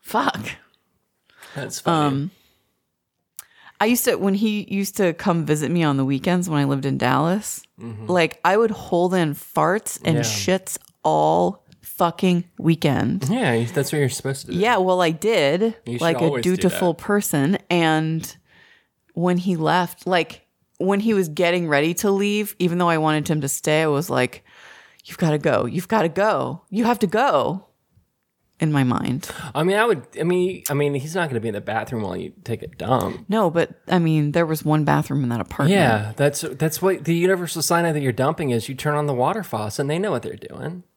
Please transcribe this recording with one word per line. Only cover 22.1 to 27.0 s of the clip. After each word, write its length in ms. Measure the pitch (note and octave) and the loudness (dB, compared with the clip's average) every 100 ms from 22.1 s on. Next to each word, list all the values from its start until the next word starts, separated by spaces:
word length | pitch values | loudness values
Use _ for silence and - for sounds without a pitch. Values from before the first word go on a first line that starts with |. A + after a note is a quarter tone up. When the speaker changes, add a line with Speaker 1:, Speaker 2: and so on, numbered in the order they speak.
Speaker 1:
leave, 420 | G3 G3+ G#3 G3+ - | 2 2 0 -4 -2
even 180 | F3 F3 | 0 2
though 100 | F3 | 2
I 100 | E3 | 2
wanted 280 | D#3 D3+ D3+ | 2 0 0
him 140 | D#3 | -2
to 80 | C#3 | -2
stay, 340 | - - D3+ | -4 0 2
I 60 | D#3+ | 2
was 200 | C#3+ D3+ | 0 0
like, 360 | B2+ B2 - _ - - - - _ | 0 0 -4 _ -20 -20 -20 -20 _
"You've 140 | - - | -20 -2
gotta 200 | E3+ D3+ | 0 2
go. 260 | D3+ A#2 B2 | 2 2 0
You've 220 | E3 F3+ | -4 -2
gotta 200 | A3 E3 | 0 0
go. 540 | D#3 G#3 D#3+ B2+ E3+ _ | 0 0 0 -2 -6 _
You 140 | G3 | -2
have 160 | A3+ A#3+ | 0 2